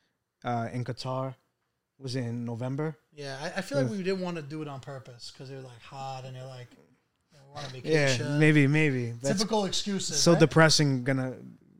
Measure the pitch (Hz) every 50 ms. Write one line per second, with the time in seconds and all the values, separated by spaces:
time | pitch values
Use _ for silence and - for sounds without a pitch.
0 | _ _ _ _ _ _ _ _ - 123 120 117 117 117 - 127 120 135 120 -
1 | - 131 131 131 131 131 131 - _ _ _ _ _ _ _ _ _ _ _ -
2 | 131 131 120 135 123 117 117 120 117 117 117 113 123 127 139 139 151 160 151 -
3 | _ _ _ 147 143 135 135 135 147 175 - 190 185 - 277 285 262 226 220 196
4 | 175 185 196 190 180 175 175 165 147 135 156 156 156 151 139 135 - 139 139 135
5 | - 131 123 120 - - - - 143 131 139 135 131 127 120 113 - - 139 135
6 | 135 135 135 131 127 131 127 127 127 135 131 127 123 - - - 71 _ _ _
7 | _ _ _ _ _ _ _ 143 135 139 - 147 143 135 127 131 123 151 156 151
8 | 143 135 131 117 120 123 143 147 156 151 151 151 139 135 147 156 156 147 131 127
9 | 120 117 120 117 123 139 208 190 220 185 220 214 196 180 - - - 208 196 185
10 | - - - - - 170 170 156 160 147 - 160 160 156 - - 151 143 135 127
11 | 120 135 135 131 131 131 120 - 131 127 113 - _ _ _